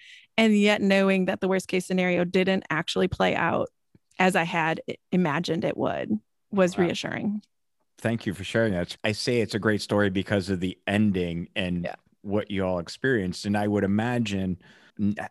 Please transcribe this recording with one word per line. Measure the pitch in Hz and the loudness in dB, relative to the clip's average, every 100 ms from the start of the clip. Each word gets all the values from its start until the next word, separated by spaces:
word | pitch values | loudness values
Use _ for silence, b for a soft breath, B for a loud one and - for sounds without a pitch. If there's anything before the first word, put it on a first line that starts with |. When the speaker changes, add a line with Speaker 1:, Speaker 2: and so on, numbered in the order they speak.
| B B B - | B B B 2
Speaker 1:
And | 226 208 | 4 6
yet | 202 208 | 4 4
knowing | 196 196 196 190 185 | 4 4 4 2 0
that | 190 | -2
the | 185 | 0
worst | 190 - | -2 0
case | 185 - | -4 0
scenario | 185 180 175 | 0 0 0
didn't | 175 185 185 190 - | 2 2 2 0 0
actually | 156 - 190 190 | -4 -2 0 0
play | - 185 - | 2 0 2
out | 165 - - _ _ _ _ - | 0 0 -2 _ _ _ _ 0
as | 185 | 2
I | 185 | 2
had | 170 175 160 165 - | 0 -2 -2 -2 -6
i-, | - _ | -12 _
imagined | 180 170 147 175 165 | 0 0 0 -2 -2
it | 165 - | -2 -2
would | - 69 - 214 - _ _ | -2 -2 -4 -4 -6 _ _
was | 196 180 180 | 2 2 2
Speaker 2:
Wow. | |
Speaker 1:
reassuring. | 175 - - - 214 208 - _ _ _ _ _ | 0 0 -6 -4 -4 -4 -10 _ _ _ _ _
Speaker 2:
Thank | 117 117 | -2 -2
you | - | -4
for | 85 | -6
sharing | 95 113 113 | -2 0 2
that. | 90 87 - | 0 -4 -4
I | 110 | -4
say | 107 - 120 | -2 0 0
it's | 104 | 0
a | 110 | 0
great | 107 104 | 0 0
story | - 104 104 | 0 2 2
because | 95 92 104 90 | 0 0 -2 0
of | 95 | -2
the | 90 - - | -2 -4 -2
ending | 101 107 95 87 85 87 | 2 2 2 -2 -4 -6
and | 107 92 90 | -4 -2 -2
Speaker 1:
Yeah. | 85 - _ _ | -4 -8 _ _
Speaker 2:
what | 104 101 - | -4 -4 -2
you | 98 | -2
all | 92 90 | -2 -2
experienced. | 82 - 131 120 90 87 | -6 -4 0 0 0 -4
And | 107 | -2
I | 104 104 | -2 0
would | 104 | 0
imagine | 98 104 117 123 110 98 95 90 b b b - | 2 0 0 -2 -2 -2 -2 -6 b b b -2
n-, | 101 104 - | -2 -2 -8